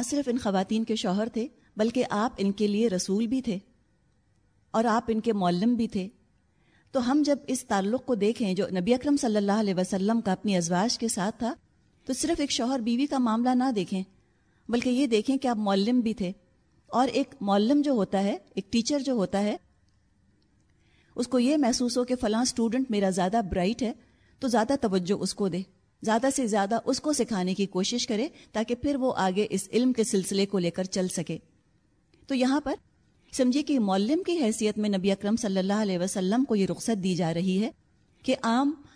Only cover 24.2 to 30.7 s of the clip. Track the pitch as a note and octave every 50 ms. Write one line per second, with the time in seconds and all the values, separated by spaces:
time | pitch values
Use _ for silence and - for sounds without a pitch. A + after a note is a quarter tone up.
24.2 | _ _ _ _ C4+ B3 A#3+ G#3+ A3+ C4 C#4 C#4 - G3+ F#3+ F#3+ F3 F3 G3+ -
25.2 | F#3 F#3+ - - G3+ F#3 E3 F#3 F#3+ - _ _ _ _ _ _ - A3 G#3+ A#3
26.2 | C4 C#4 C4+ C#4+ B3+ G3+ G#3+ G3+ G3 G3 A3+ - - B3 C4+ - - D4+ D4 -
27.2 | G#3+ - A3+ F#3 F3+ F#3 F#3 - G3 F#3+ - F#3 F#3+ - A#3+ B3 - - A3 G3+
28.2 | C4+ E4+ - - - - - D#4+ A3+ - A#3+ A#3+ - C#4 C#4+ B3 C4 B3+ - -
29.2 | F#3+ F#3+ F#3 G#3 G#3 - - F#3+ - - - A#3 B3+ B3+ B3 A3+ G#3+ - G#3+ F#3+
30.2 | F#3 - G3+ G3 G3+ G3 G#3 F#3+ F3 E3+